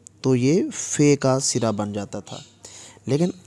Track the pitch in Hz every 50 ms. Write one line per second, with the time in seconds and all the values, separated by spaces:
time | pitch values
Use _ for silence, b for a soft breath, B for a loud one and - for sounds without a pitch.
0 | - - _ _ - 131 131 123 120 131 156 196 311 311 - - - - - -
1 | 147 147 143 139 - 135 131 135 139 - - 123 117 113 107 101 104 104 101 104
2 | 101 98 - 101 98 - - - - - - _ B B B B B B B B
3 | B - 127 147 170 185 - - -